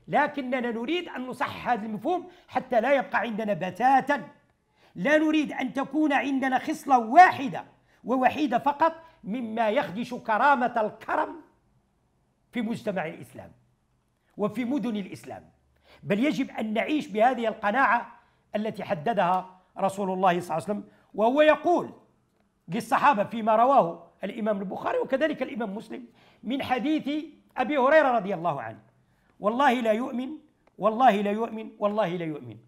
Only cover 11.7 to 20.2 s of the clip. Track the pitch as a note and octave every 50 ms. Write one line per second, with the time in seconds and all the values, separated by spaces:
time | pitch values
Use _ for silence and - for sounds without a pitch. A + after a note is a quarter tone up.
11.7 | _ _ _ _ _ _ _ _ _ _ _ _ _ _ _ _ - A#3+ A3 A3
12.7 | A#3 - - G#3+ F3+ F#3 D#3+ E3 E3+ - B2+ - - A2+ F2+ E2+ - _ _ _
13.7 | _ _ _ _ _ _ _ _ _ _ _ _ _ - G3+ G#3 G#3 A#3+ B3+ A3
14.7 | C#4+ C#4+ F#3+ A#3+ G#3+ G#3 F#3 - - - - B2+ G#2+ F#2 - - _ _ _ _
15.7 | _ _ _ _ - _ - C#3+ G3+ G3+ B3+ D#4 A3 D#3+ C4+ - - - A3+ A3
16.7 | G#3+ A3+ - - D4+ D4 - - F#3+ G#3+ A3 B3+ C4 A#3+ A3+ A3 G#3 - - G#3
17.7 | G#3 C4+ C4+ G#3+ A3+ A#3 - - - - _ _ _ _ _ _ - G#3+ G#3+ A3
18.7 | - F#3 E3+ C3 G3 D#3+ C#3 A#3 A#3 G3 F#3 E3+ F#3 F#3 F3+ - - _ _ _
19.7 | - - F#3+ F#3+ F#3+ G3 G3+ F#3 F#3+ F#3